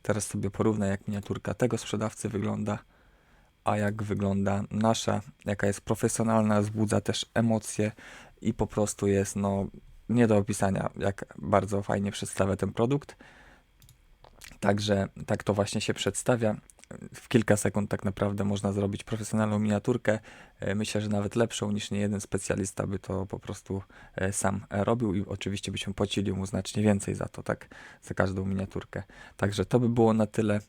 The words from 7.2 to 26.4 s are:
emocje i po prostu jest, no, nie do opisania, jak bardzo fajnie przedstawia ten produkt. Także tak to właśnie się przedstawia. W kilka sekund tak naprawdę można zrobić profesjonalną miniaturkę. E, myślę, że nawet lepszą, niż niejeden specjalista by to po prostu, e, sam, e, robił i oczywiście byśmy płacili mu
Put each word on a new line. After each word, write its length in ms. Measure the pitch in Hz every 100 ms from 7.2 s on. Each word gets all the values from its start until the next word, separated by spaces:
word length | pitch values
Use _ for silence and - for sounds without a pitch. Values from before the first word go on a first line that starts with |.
| -
emocje 580 | - 113 110 - - 104 - - - - -
i 120 | -
po 140 | - 104
prostu 400 | - 104 - 101
jest, 280 | 98 98 101
no, 320 | 101 98 95 - - - -
nie 180 | 117 117
do 100 | 104
opisania, 520 | 98 101 98 98 98 -
jak 360 | 101 - - -
bardzo 440 | 80 98 98 101
fajnie 300 | 101 104 101
przedstawia 440 | - 101 - 98 98
ten 180 | 98
produkt. 420 | - 117 143 - - - - - - _ _ - - _ _ - - - -
Także 480 | 101 101 104 98 95 - -
tak 180 | 104
to 100 | -
właśnie 280 | 101 101 110
się 120 | -
przedstawia. 600 | 101 - - - 123 110 107 - - - - -
W 140 | - -
kilka 300 | 117 - 104
sekund 320 | 98 104 101
tak 160 | 98 101
naprawdę 380 | 95 104 101
można 280 | 101 101 101
zrobić 320 | 101 101 104
profesjonalną 560 | - 110 107 110 107 104
miniaturkę. 600 | 107 101 - 120 - 107 - - - _
E, 160 | 98 101
myślę, 260 | 107 104
że 80 | 104
nawet 260 | 104 101 117
lepszą, 360 | 113 - 104
niż 200 | 101 -
niejeden 300 | 101 101 101
specjalista 680 | - 101 - 104 95 - 98
by 120 | 98
to 260 | - 95 95
po 140 | 92
prostu, 420 | - 101 - 98 - - - -
e, 180 | 95
sam, 320 | 98 98 98 -
e, 140 | 101
robił 320 | 98 120 110 92
i 100 | 98
oczywiście 460 | 98 - 101 -
byśmy 220 | 101 -
płacili 400 | 98 101 - 101
mu 120 | 95